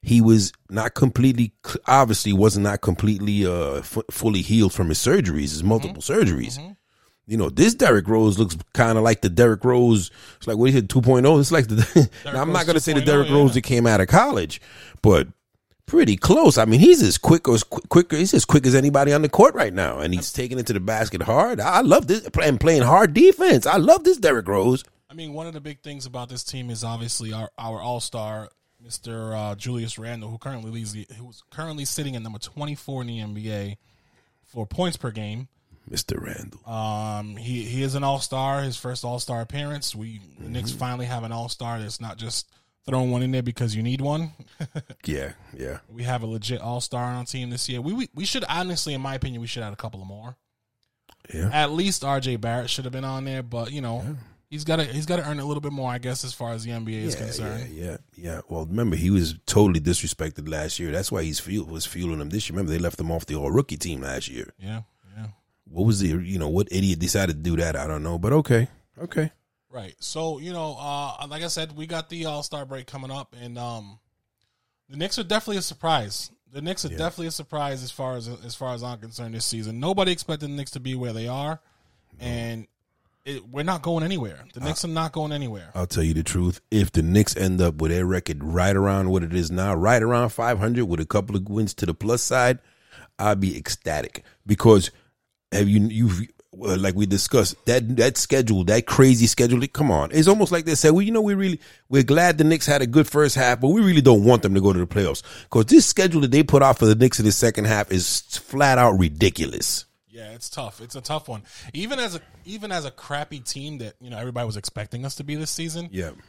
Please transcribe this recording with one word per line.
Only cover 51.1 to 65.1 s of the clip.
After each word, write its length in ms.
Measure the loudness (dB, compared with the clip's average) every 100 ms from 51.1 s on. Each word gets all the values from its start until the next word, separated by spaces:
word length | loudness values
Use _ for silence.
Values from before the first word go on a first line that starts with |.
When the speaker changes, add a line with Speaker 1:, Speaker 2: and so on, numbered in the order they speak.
| _ _
Speaker 1:
Yeah. 160 | -6 -2
Speaker 2:
At 200 | 0 -2
least 320 | -2 -4 -4
R 160 | -4 -4
J 160 | -4 -6
Barrett 340 | -6 -6 -6
should 160 | -8 -8
have 60 |
been 120 | -10 -10
on 200 | -10 -10
there, 180 | -10
but, 280 | -10 -10 -10
you 100 | -10
know, 220 | -10 -8 -10
Speaker 1:
Yeah. 80 | -12 -16 _ _
Speaker 2:
he's 140 | -12
gotta, 200 | -4 -4 -2
he's 200 | -6 -4
gotta 220 | -6 -4
earn 120 | -8
a 60 | -6
little 160 | -6
bit 100 | -8
more, 200 | -8 -8
I 60 | -8
guess, 260 | -8 -8
as 100 | -10
far 180 | -10 -10
as 100 | -10
the 80 | -10
N 120 | -10
B 120 | -8 -8
A 20 |
is 120 | -8 -8
Speaker 1:
Yeah, 40 |
Speaker 2:
concerned. 480 | -10 -10 -10 -10 -12
Speaker 1:
yeah, 120 | -12 -12
yeah, 120 | -12 _ _
yeah. 260 | -14 -14 -10
Well, 160 | -10 -8
remember, 300 | -4 -2 -2
he 140 | 2
was 260 | 2 0 -6 -2
totally 340 | 4 4 4
disrespected 680 | 0 -2 -4 -8 -10 -10 -10
last 300 | -8 -8 -8
year. 120 | -6
That's 200 | -6 -6
why 120 | -6
he's 160 | -6 -8
fuel-, 260 | -6 -8 -8
was 200 | -10 -10
fueling 340 | -8 -6 -6
them 100 | -6
this 200 | -8 -6
year. 60 | -6
Remember, 160 | -4
they 80 | -4
left 200 | -4 -6
him 120 | -6
off 140 | -6 -6
the 100 | -8
all-rookie 420 | -2 -2 -2 -6
team 240 | -8 -8
last 260 | -8 -10 -10
year. 260 | -14 -16 _
Speaker 2:
Yeah, 220 | -14 -14 -14 _ _